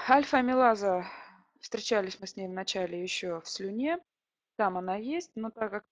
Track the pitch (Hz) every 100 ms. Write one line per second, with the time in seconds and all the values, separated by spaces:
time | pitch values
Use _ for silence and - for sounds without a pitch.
0 | - 269 285 277 247 254 247 214 202 180
1 | 180 - - - _ _ - 214 - 220
2 | 190 - 190 - 190 185 190 196 175 175
3 | 180 - 185 165 - - 196 214 285 349
4 | - _ _ _ _ - 202 180 185 196
5 | 233 330 349 - 226 226 220 202 -